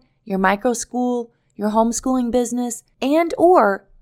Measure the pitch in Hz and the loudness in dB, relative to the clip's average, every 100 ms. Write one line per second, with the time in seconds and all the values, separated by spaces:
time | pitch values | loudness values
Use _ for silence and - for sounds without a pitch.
0 | _ _ - 190 190 202 254 226 - 247 | _ _ -6 -2 0 0 -2 -4 -6 -4
1 | 247 240 233 _ _ - 208 220 226 226 | -2 -2 -6 _ _ -6 -2 0 0 -2
2 | 262 254 240 240 240 240 240 - - _ | -2 -2 0 -2 -2 -4 -6 -10 -16 _
3 | 262 311 339 - 339 359 208 196 - _ | -2 0 0 2 4 6 4 0 -8 _